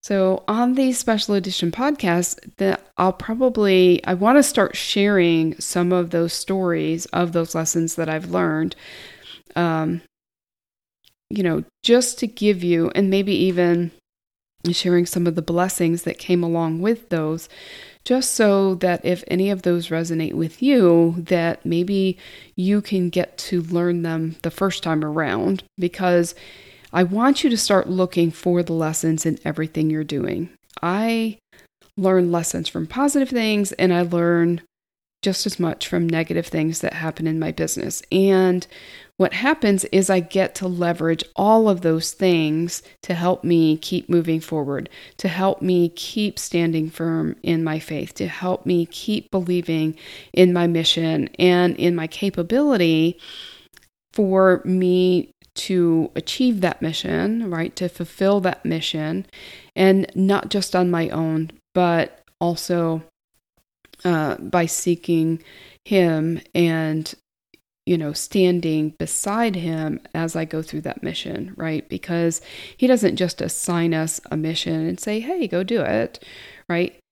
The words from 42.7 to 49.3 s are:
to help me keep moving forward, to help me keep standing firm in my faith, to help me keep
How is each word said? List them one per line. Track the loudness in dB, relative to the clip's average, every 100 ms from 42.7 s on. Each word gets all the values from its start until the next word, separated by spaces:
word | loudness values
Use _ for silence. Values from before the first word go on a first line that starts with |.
| -6 -14 _
to | -8
help | -2 0 0
me | 2 4 4 2
keep | -2 -6 0
moving | 0 2 -2
forward, | -2 -4 -4 -6 -8 -16 -20 -8
to | -6
help | 0 -2 0
me | 0 2 2
keep | -2 -8 -4 -4 -4
standing | -4 -2 0 -2 -4
firm | -4 -4 -2 -4 -6
in | -2 -2
my | -2 -6
faith, | -8 -8 -8
to | -8 -8
help | -6 -4 -4
me | 0 0 0
keep | -6 -4 -6 -4